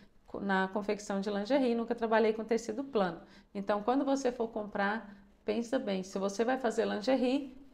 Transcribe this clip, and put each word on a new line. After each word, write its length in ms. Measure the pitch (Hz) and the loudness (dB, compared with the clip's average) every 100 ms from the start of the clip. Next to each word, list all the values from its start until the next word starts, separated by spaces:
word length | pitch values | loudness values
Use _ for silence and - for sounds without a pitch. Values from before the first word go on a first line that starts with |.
| - - - | -20 -20 -12
co-, 140 | - | -6
na 280 | 196 190 190 | 0 2 2
confecção 520 | 208 202 208 - 196 | -2 -2 -4 -2 -2
de 80 | 208 | 0
lingerie, 460 | 202 208 269 254 | -2 2 2 4
nunca 200 | 233 226 | 2 0
trabalhei 380 | 233 220 220 220 | -2 2 4 4
com 120 | 220 | 2
tecido 400 | 220 226 226 214 | 0 0 0 -6
plano. 360 | 277 208 185 165 - - - | -2 0 0 -2 -14 -20 -12
Então, 300 | 202 196 208 | -10 -2 0
quando 220 | 226 277 | 2 2
você 260 | 269 269 247 | 2 2 0
for 180 | 247 226 | -2 -4
comprar, 640 | 220 208 208 202 226 - - - - | -4 -6 -2 0 0 -6 -18 -20 -10
pensa 340 | - 220 233 269 | -2 -2 0 -2
bem, 260 | 208 190 | 0 -2
se 140 | 185 196 | -2 -2
você 260 | 196 196 | -2 0
vai 120 | 226 262 | 0 2
fazer 280 | 226 - 202 | 0 2 0
lingerie, 720 | 208 208 262 247 285 277 - - | 0 0 2 2 0 -2 -14 -6